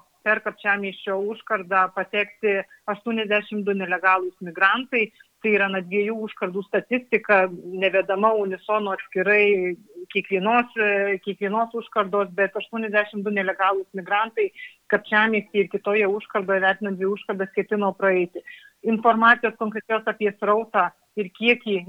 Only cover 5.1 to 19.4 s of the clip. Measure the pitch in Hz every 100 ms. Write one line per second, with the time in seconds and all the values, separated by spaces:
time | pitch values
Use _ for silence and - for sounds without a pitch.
5.1 | _ _ _ 220 202 196 190 175 202 208
6.1 | 226 214 - 185 190 190 202 - 247 247
7.1 | 214 220 202 185 175 175 185 190 190 185
8.1 | 196 220 220 196 185 - 214 202 190 -
9.1 | 190 185 208 208 196 180 175 - - -
10.1 | 196 - 190 202 240 240 226 208 202 202
11.1 | 190 202 190 202 214 233 233 226 226 196
12.1 | 202 196 180 196 214 - 226 220 208 208
13.1 | 208 202 202 190 185 190 196 190 196 180
14.1 | 202 226 - 403 - - - - 208 -
15.1 | 214 220 214 214 202 196 202 208 208 196
16.1 | 208 - 208 185 190 190 196 208 185 190
17.1 | 202 - 196 190 - 196 208 202 185 196
18.1 | 185 175 - - - - _ 226 220 233
19.1 | 220 233 240